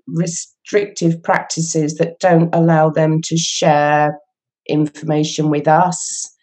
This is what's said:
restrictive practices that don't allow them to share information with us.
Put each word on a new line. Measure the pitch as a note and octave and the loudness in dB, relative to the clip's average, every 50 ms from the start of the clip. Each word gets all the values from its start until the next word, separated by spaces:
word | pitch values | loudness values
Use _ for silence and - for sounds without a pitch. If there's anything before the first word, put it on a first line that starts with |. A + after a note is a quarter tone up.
| _ - | _ -8
restrictive | E3 D#3+ E3+ E3+ E3+ - - - _ _ _ - - G#3 G3+ - - - F3 E3 E3 E3 - | -4 -4 -4 -4 -4 -8 -12 -14 _ _ _ -2 -2 -2 -2 -2 -4 -2 0 0 0 0 0
practices | - A3 - - - - E3 E3 E3 - D#3+ D3+ D3 D#3 - | 0 0 0 -2 -4 -6 -6 -4 -4 -2 -2 -2 -2 -2 -2
that | E3 E3+ - - | -4 -4 -4 0
don't | - F#3 F3 E3 E3 E3 E3 | 2 4 4 4 4 2 2
allow | E3+ E3 E3 D#3+ D#3 D#3 D#3+ | 2 2 4 4 4 2 2
them | D#3 D#3+ D#3 D#3 D#3 D#3+ | 2 0 0 0 0 0
to | D#3+ - D#3+ E3 | -2 -2 -4 -2
share | E3 - - - F#3+ E3 D3+ D3 D3 D3 D3+ D3+ D3+ D3+ D3 - _ _ _ _ _ _ _ _ _ - | -2 -2 -4 0 2 2 4 4 2 2 2 2 2 0 -2 -4 _ _ _ _ _ _ _ _ _ -4
information | D3+ D3+ D#3 D3 - - - D#3 D3+ D3+ D3+ D3+ - - D3+ D#3 | 0 0 0 -2 -4 -8 -6 -2 -2 0 0 -2 -2 -2 -2 0
with | D3 D3 C#3+ D#3 | 0 0 2 2
us. | D#3 D#3+ F3+ F3+ E3+ - - - - - - - _ _ | 4 4 2 2 -2 -4 -8 -10 -10 -12 -12 -14 _ _